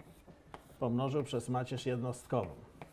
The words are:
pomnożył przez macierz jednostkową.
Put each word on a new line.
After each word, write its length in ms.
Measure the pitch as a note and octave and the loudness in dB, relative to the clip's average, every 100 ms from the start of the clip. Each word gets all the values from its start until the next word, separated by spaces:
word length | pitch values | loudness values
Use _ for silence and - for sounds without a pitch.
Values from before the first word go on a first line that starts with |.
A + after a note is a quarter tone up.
| - - - - - - - - | -20 -20 -20 -20 -18 -18 -14 -2
pomnożył 440 | B2 A#2+ C3+ D3 | 2 4 4 2
przez 260 | B2+ B2 - | 2 0 0
macierz 360 | B2+ B2 B2+ C3 | 0 0 -2 0
jednostkową. 720 | B2 B2 - - B2 F2 - - - - | 2 0 -4 0 2 2 -4 -14 -16 -18